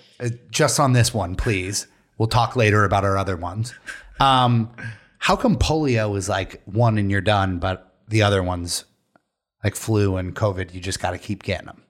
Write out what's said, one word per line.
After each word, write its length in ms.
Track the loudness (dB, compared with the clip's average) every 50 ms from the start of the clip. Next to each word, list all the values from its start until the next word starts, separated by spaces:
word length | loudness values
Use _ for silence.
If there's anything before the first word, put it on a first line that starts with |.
| -20 _ _ -8
Uh, 100 | -6 -6 -6 -6 _ -6
just 260 | -2 0 2 2 2
on 140 | 2 2 4
this 220 | 4 4 4 2 0
one, 220 | -2 -4 -4 -4
please. 520 | -4 -2 -2 -2 -2 -2 -4 -6 -8 -8 _ _ _ _ _ _
We'll 100 | -4 -2
talk 300 | 2 2 2 2 2 2
later 260 | 2 4 4 6 6 4
about 220 | 4 2 2 0
our 120 | 0 0
other 200 | 0 -2 -2 -4
ones. 360 | -6 -6 -8 -6 -6 -8 -8 -8 -16 -18 -18 -18 -18 -18 -10 -2 0
Um, 560 | 2 4 4 4 4 4 2 2 0 -2 -8 -14 -14 -14 -16 -16 _ _ _ -6
how 180 | 0 0 0
come 180 | 2 2 2 2
polio 640 | 2 2 0 0 0 0 2 2 0 0 0 -2
is, 100 | -4 -4
like, 340 | -2 -2 -4 -4 -6 -10 -18 -14
one 320 | -6 0 2 2 4 4
and 120 | 2 2 2
you're 120 | 0 0
done, 380 | 2 2 2 2 2 0 -2 -2
but 340 | -2 -4 -4 -6 -10 _ _ _ _ -2
the 140 | 2 2 4
other 180 | 4 4 2 0
ones, 400 | -2 -4 -4 -4 -6 -6 -8 -8 _ _ _ _ _ _ _ _ _ _ _ _ _ _ _ -4
like 120 | -4 -4
flu 400 | -4 -2 0 2 2 2 2 0
and 200 | -2 -4 -6 -4
covid, 380 | -2 -2 -2 -2 -2 -8 -8 -10
you 40 | -10
just 200 | -8 -8 -6 -4
gotta 180 | -4 -6 -6
keep 240 | -6 -6 -8 -8 -8 -6
getting 240 | -6 -6 -6 -8
'em? 160 | -14 -20 _ _